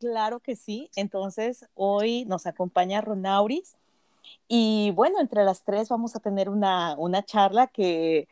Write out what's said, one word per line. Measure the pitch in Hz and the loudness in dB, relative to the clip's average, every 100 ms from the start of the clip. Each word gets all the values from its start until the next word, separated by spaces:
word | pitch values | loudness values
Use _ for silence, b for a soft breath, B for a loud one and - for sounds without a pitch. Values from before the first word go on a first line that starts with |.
"Claro | 240 226 214 233 | -6 -2 -2 -4
que | - 226 | -8 -10
sí." | - 214 311 - | -8 -10 -8 -8
Entonces, | 202 196 196 185 226 247 - | -6 -4 -6 -4 -6 -6 -12
hoy | - 196 202 220 240 | -4 0 2 0 -2
nos | 226 185 180 | -4 -4 -4
acompaña | - 180 - 185 208 | -6 -2 0 0 0
Ronauris | 214 196 190 196 214 302 - - _ b b b b b - | -4 -4 0 2 2 -2 -8 -16 _ b b b b b 0
y, | 233 220 214 208 | 2 4 2 2
bueno, | 180 277 392 | 2 2 2
entre | 285 214 | 0 2
las | 196 185 | 2 0
tres | - 202 220 | -2 -2 -2
vamos | 233 233 220 | -2 -4 -6
a | |
tener | 214 196 196 | -4 -2 -2
una, | 202 196 180 170 143 | 0 2 2 -2 -2
una | 170 185 | -2 -2
charla | 202 214 196 208 254 | 0 2 4 4 2
que, | - 185 165 165 160 156 | 2 0 2 2 0 -2